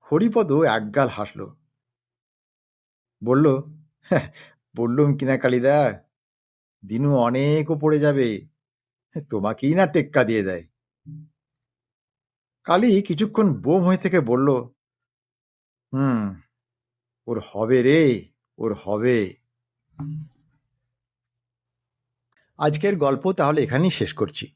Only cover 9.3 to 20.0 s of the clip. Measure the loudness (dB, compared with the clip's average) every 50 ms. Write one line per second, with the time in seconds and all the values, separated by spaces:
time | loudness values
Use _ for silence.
9.3 | -6 -4 -4 -4 -4 -2 -2 -2 2 2 0 0 0 -2 -2 0 0 0 0 2
10.3 | 0 -2 -2 -2 -6 -8 -10 _ _ _ _ _ _ _ _ -20 -20 -20 -20 _
11.3 | _ _ _ _ _ _ _ _ _ _ _ _ _ _ _ _ _ _ _ _
12.3 | _ _ _ _ _ _ _ 0 2 2 4 4 4 2 2 0 -2 -2 -2 -2
13.3 | 0 2 2 2 0 0 0 0 2 2 4 2 0 0 0 0 0 0 0 2
14.3 | 0 2 2 2 2 0 -2 -6 _ _ _ _ _ _ _ _ _ _ _ _
15.3 | _ _ _ _ _ _ _ _ _ _ _ _ -6 -2 -2 0 0 -2 -2 -6
16.3 | -8 -12 _ _ _ _ _ _ _ _ _ _ _ _ _ _ _ _ _ -8
17.3 | -8 -8 -8 -10 -6 -6 0 2 2 2 4 4 4 4 4 2 2 0 -6 -14
18.3 | _ _ _ _ _ -8 -6 -6 -6 -6 -6 -6 -4 -2 0 2 2 2 0 -4
19.3 | -8 _ _ _ _ _ _ _ _ _ _ _ _ -14